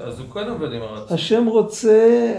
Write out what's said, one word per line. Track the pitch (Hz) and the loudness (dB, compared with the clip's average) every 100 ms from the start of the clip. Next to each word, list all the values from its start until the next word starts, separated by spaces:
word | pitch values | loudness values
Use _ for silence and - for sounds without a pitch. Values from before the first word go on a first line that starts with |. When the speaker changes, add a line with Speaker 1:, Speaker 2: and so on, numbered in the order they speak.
Speaker 1:
אז | 127 123 | -12 -14
הוא | 127 | -12
כן | 202 220 | -10 -8
עובד | 202 147 | -8 -8
עם | 117 | -8
הרצון. | 110 107 107 165 | -10 -12 -6 -6
Speaker 2:
השם | - 220 233 | 0 0 2
רוצה | 220 214 - 226 214 226 240 233 | 2 0 0 4 6 6 4 0